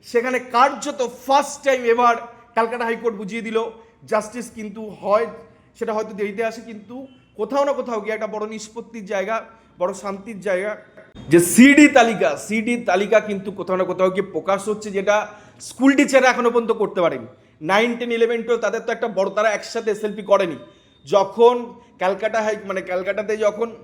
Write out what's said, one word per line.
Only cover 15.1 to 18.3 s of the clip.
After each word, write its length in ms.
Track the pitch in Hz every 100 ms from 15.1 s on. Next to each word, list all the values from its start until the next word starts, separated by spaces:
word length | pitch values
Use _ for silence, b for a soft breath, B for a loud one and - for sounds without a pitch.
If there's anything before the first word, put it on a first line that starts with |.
| 208 208 B B B -
স্কুল 220 | - 262 277
টিচাররা 300 | 277 269 254
এখনো 180 | 226 240
পর্যন্ত 220 | 240 226 208
করতে 180 | 202 -
পারেনি। 240 | 170 135 113 - b b 151
নাইন, 200 | 196 240 233
টেন, 120 | 240 233
ইলেভেন, 220 | 226